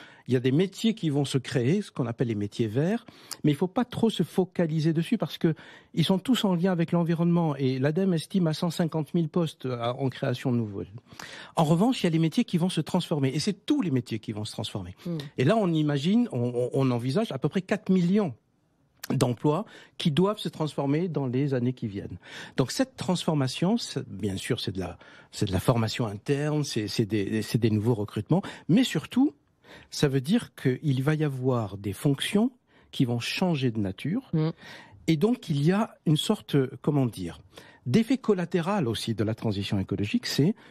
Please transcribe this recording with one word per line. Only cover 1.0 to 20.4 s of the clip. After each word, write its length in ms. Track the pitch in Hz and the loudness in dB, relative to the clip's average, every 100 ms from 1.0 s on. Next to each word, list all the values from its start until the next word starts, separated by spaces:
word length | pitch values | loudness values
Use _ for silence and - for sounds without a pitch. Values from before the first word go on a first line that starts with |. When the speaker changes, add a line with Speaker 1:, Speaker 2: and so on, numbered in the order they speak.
| 165 | 0
Speaker 1:
vont 160 | 139 139 | 0 0
se 120 | 135 | -2
créer, 440 | - 135 120 202 | -2 0 2 0
ce 100 | - | -2
qu'on 140 | - 117 | -4 -4
appelle 240 | 117 120 | -2 -2
les 60 | 104 | -2
métiers 320 | 101 - 113 | -4 -2 -2
verts, 380 | 117 170 233 - - - - | 0 0 -2 -6 -20 -16 -2
mais 80 | 147 | 0
il 40 | 147 | 2
faut 120 | 185 | 0
pas 160 | - | 0
trop 260 | 240 - 226 | -2 0 0
se 140 | - | 2
focaliser 680 | 170 - 180 - 165 160 156 | 0 0 0 0 0 2 2
dessus 240 | 160 165 - | 2 0 -2
parce 200 | 160 - | -2 0
que 160 | 170 151 - - - | 0 0 -8 -20 -4
ils 120 | - 160 | 0 2
sont 120 | 190 | 2
tous 280 | - 233 202 | 2 2 2
en 100 | 175 | 2
lien 160 | 190 | 2
avec 220 | 170 165 | 2 2
l'environnement 640 | 170 170 165 170 170 160 139 | 2 2 2 4 4 2 2
et 200 | 131 131 | 0 2
l'adem 360 | 143 160 196 | 0 2 2
estime 340 | 165 - 196 160 | 0 0 0 0
à 60 | |
cent 160 | 156 175 | 0 -2
cinquante 440 | - 165 160 151 | 0 -2 -2 -2
mille 140 | 175 156 | 0 0
postes, 380 | 185 165 - 131 | 0 -2 -4 -6
euh, 260 | 120 117 | -4 -4
en 160 | 127 135 | -2 -4
création 460 | - 135 123 135 | -2 -4 -2 0
de 40 | 120 | 0
nouveaux. 260 | 107 98 - 113 - - - - - - | -2 -6 -10 -14 -20 -18 -18 -18 -4 0
En 80 | 151 | 4
revanche, 360 | 165 233 254 | 4 2 2
il 40 | 175 | 2
y 20 | |
a 40 | |
les 80 | 160 | 2
métiers 260 | 160 247 226 | 2 2 0
qui 120 | 175 | 0
vont 120 | 185 | 0
se 100 | 170 | 0
transformer 520 | - 180 - 151 135 147 | 0 -2 0 0 0 0
et 40 | |
c'est 260 | 208 - - | -2 -2 0
tous 160 | 302 | 0
les 100 | 180 | 2
métiers 280 | 131 - 110 | 0 -2 -6
qui 120 | - | -6
vont 140 | 107 107 | -6 -8
se 80 | |
transformer. 420 | - 101 104 90 - 175 | -8 -8 -8 -10 -10 -8
Speaker 2:
Hmm. 120 | 165 143 - | -8 -6 0
Speaker 1:
Et 60 | |
là, 140 | 127 226 | 2 4
on 160 | 185 | 4
imagine, 560 | 156 151 143 156 226 240 | 2 2 0 2 2 2
on, 220 | 123 120 123 | 0 -2 0
on, 140 | 123 | 0
on 200 | 135 131 | 2 2
envisage 420 | 120 127 165 226 | 2 0 -2 -2
à 40 | 135 | -2
peu 120 | 151 | -2
près 120 | 202 | -2
quatre 300 | - 196 - | -2 -2 2
millions 420 | 190 170 208 180 110 _ _ _ _ _ _ - | 2 4 2 0 -4 _ _ _ _ _ _ -4
d'emplois 560 | 135 123 117 151 160 226 - - - | 0 2 2 0 0 -4 -14 -18 -4
qui 120 | 175 | 0
doivent 280 | 143 190 | 2 2
se 100 | 208 | 0